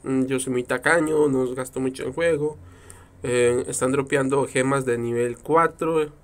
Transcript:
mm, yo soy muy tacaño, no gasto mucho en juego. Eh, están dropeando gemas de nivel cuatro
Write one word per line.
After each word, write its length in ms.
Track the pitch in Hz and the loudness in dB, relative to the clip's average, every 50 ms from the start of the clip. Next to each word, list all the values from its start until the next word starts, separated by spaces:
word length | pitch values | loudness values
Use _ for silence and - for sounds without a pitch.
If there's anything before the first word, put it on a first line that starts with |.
| - | -6
mm, 220 | - 135 131 131 | -2 0 0 0
yo 140 | 131 135 127 | 0 -2 -4
soy 140 | 131 135 127 | -4 -2 -2
muy 100 | 123 123 | -4 -2
tacaño, 640 | - 131 127 - 147 160 170 156 156 156 151 151 147 | -2 -4 -2 2 2 2 4 2 2 2 2 2 2
no 260 | 131 131 127 123 127 | 2 0 0 -2 -4
gasto 240 | 131 127 127 - 135 | -6 -8 -8 -6 -4
mucho 240 | 131 131 131 131 - | -4 -4 -4 -4 -8
en 100 | 131 131 | -6 -4
juego. 440 | 165 165 170 160 143 147 151 151 - - - - - - - - - - - - - - | 0 0 0 0 0 -2 -4 -6 -8 -14 -20 -20 -20 -20 -20 -20 -20 -20 -20 -16 -10 -4
Eh, 420 | 135 123 123 123 120 120 123 - - | -2 2 4 4 4 4 2 -2 -4
están 240 | 135 - - 127 | -4 -2 0 0
dropeando 540 | 131 143 135 135 143 139 135 131 139 139 131 113 | 0 0 0 0 0 0 0 2 2 0 0 0
gemas 380 | - 135 127 131 139 139 127 | 0 0 0 2 0 0 0
de 120 | 127 120 117 | 0 -2 -2
nivel 400 | 117 117 117 117 120 120 120 120 | -2 -2 -2 -2 -2 -2 -4 -8
cuatro 760 | - - 147 165 165 160 156 - 170 160 165 156 151 147 147 - | -4 2 2 4 4 2 0 -2 -2 0 0 0 -2 -2 -6 -14